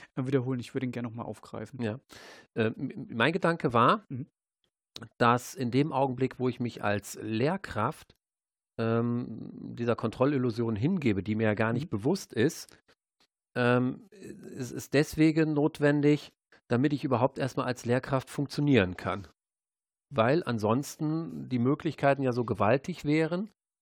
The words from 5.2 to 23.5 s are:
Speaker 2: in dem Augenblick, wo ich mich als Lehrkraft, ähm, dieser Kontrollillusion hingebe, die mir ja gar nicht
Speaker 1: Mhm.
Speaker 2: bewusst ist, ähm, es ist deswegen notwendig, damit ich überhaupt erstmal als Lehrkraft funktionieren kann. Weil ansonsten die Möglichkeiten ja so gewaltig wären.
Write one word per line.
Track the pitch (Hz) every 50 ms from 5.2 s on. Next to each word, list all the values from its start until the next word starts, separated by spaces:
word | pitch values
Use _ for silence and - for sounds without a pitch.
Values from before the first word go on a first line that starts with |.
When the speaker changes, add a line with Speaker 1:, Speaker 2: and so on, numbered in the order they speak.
| 123 117 120 123 - - -
Speaker 2:
in | - 131 120
dem | 113 135 147 160
Augenblick, | - 131 139 135 123 127 131 123 - -
wo | 127 127
ich | 117 -
mich | 120 117 - - -
als | 104 104 101 - - - -
Lehrkraft, | 107 107 110 110 123 151 190 196 - - - 107 107 139 - - - _ _ _ _ _ _ _ _ _ _ _ _ _ _ -
ähm, | 113 113 113 117 120 120 120 120 123 - 110 - - - - - - - 117
dieser | 120 120 120 113
Kontrollillusion | - - 110 - - 131 147 151 131 123 120 107 120 117 113 113
hingebe, | 101 120 170 196 175 139 113 98 98
die | 92 107 107
mir | 107 113 107
ja | 104
gar | 107 110 113
nicht | 117 123 156
Speaker 1:
Mhm. | - 117 101
Speaker 2:
bewusst | 104 143 196 190 - - -
ist, | - 117 165 - - - - - _ _ _ _ _ _ _ _ _ _ _ _ _ _ _ -
ähm, | 120 123 120 123 123 123 127 - - - - - - - - - - - - -
es | - 127 120
ist | - 127 - - -
deswegen | 139 151 - - 156 156 160 151 160 160 156 151
notwendig, | 143 147 160 - - 147 147 147 147 143 147 147 143 - - _ _ _ _ _ _ _ -
damit | 117 120 139 147
ich | 147 135 -
überhaupt | 135 127 110 127 135 - -
erstmal | 139 127 - 139 127
als | 127 120 - -
Lehrkraft | 117 123 131 - - 139 131 - -
funktionieren | - - 143 - - 147 147 147 135 110 92 92 87
kann. | - - 95 90 101 101 - _ _ _ _ _ _ _ _ _ _ _ _ _ _ _ -
Weil | 143 117 110 123 147 175 -
ansonsten | - 120 107 104 104 113 135 147 - - - 156 151 156 165 165 - 156 147 135 127
die | 127 120
Möglichkeiten | 120 131 151 - - 160 - - 147 139 139 139
ja | 135 127
so | 117 127 117
gewaltig | 107 107 - 104 104 123 139 - - 170 - -
wären. | 143 151 160 160 156 175 180 220 -